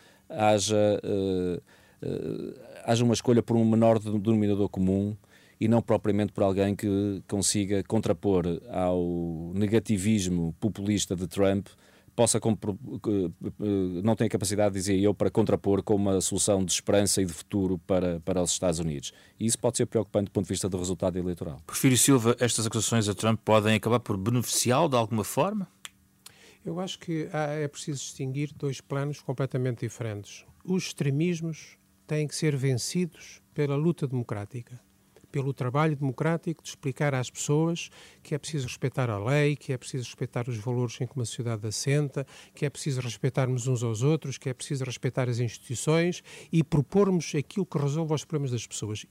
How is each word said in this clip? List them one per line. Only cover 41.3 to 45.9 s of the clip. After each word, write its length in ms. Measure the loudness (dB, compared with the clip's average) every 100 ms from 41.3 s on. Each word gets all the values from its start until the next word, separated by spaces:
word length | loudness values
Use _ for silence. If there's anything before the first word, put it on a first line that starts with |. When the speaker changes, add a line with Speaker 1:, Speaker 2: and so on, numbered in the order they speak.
| -6 -6 -4 -4
Speaker 3:
assenta, 580 | -4 0 0 0 -4 -8 -14 -20 -6
que 100 | -6
é 40 |
preciso 320 | -4 -6 -4
respeitarmos 640 | -6 -2 -2 0 0 0 0
uns 160 | 0
aos 200 | 0 0
outros, 340 | 2 0 -2 -8
que 120 | -8
é 40 |
preciso 300 | -8 -6 -6 -6
respeitar 440 | -4 -4 -2 -2
as 100 | 0
instituições 840 | -2 -4 -10 -4 0